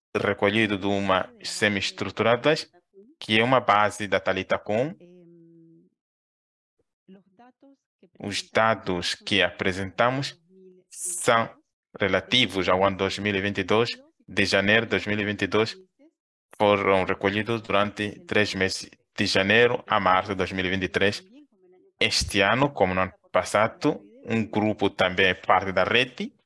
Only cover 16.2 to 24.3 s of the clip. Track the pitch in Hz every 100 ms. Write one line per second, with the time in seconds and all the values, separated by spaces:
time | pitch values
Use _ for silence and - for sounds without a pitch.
16.2 | _ _ _ - 104 101 98 95 92 92
17.2 | 98 104 110 117 107 98 104 - 104 -
18.2 | - 107 104 98 95 - - _ _ -
19.2 | 101 98 95 110 120 123 - 107 92 92
20.2 | 98 92 90 95 92 95 90 - 98 -
21.2 | - 269 294 _ _ _ _ _ 107 -
22.2 | - 101 98 120 143 - 92 92 92 -
23.2 | _ 90 90 104 113 - 147 170 - -
24.2 | -